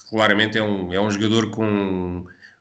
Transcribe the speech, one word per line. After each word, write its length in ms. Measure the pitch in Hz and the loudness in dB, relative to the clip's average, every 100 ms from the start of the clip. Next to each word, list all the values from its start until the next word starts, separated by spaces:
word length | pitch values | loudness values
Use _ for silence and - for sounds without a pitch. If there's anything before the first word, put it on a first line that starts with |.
| - | -6
claramente 480 | 110 107 101 107 110 | 2 4 4 2 0
é 40 | |
um, 300 | 107 98 90 | -2 -2 -2
é 80 | 92 | 0
um 100 | 104 | 0
jogador 380 | 101 107 113 107 | 0 2 2 0
com, 800 | 110 107 101 98 92 90 90 87 - - _ | -2 0 0 0 -2 -4 -6 -10 -18 -20 _